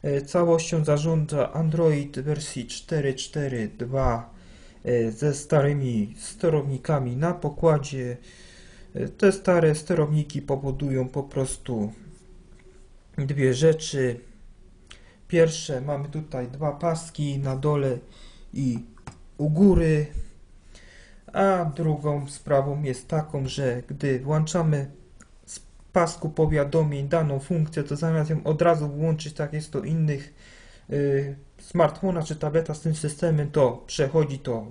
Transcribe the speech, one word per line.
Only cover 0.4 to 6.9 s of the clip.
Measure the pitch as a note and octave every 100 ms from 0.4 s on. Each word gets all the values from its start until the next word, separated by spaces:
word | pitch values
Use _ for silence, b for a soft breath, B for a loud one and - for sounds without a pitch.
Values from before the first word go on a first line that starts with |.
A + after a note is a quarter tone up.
| E3+ E3 D#3+ E3
zarządza | D3+ D3 D#3+ D#3+ D3+ D3 -
Android | D#3 D#3+ D#3+ E3 D3 C#3+ C3+
wersji | C#3 D3 - C3 A#2
cztery | - - D#3 C#3
cztery | C3 - D3+ C#3 B2 G#2+ -
dwa, | A#2+ C3+ C3 A#2 A#2 B B B B B -
y, | B2 A2+
ze | G#2+ D3+
starymi | C#3 - D#3 C#3 C#3+ C3 A2+ G2+ -
sterownikami | - - E3+ D3+ C#3 C3 -